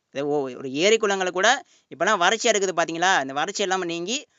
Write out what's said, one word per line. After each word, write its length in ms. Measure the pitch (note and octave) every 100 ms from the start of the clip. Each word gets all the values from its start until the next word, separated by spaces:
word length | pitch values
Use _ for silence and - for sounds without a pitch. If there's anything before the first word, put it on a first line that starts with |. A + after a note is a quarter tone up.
| _
இது 160 | C3+ D3
ஓ-, 160 | D3
ஒரு 300 | C3+ B2 C3+
ஏரி 240 | C#3 F#3+ A3
குளங்களை 360 | G#3+ G3 F#3
கூட 300 | F3+ G#3 C#4 - _ _
இப்பெல்லாம் 320 | C3 F3+ G#3
வறட்சியா 320 | F3 A3 A#3+
இருக்குது 180 | G#3 F#3+ E3+
பாத்தீங்களா? 440 | E3 E3 F3+ F3+
இந்த 120 | C3+
வறட்சி 300 | C#3 E3+ G3+
எல்லாமே 220 | G3 F#3
நீங்கி 420 | F3 E3+ F3 C#4 C4+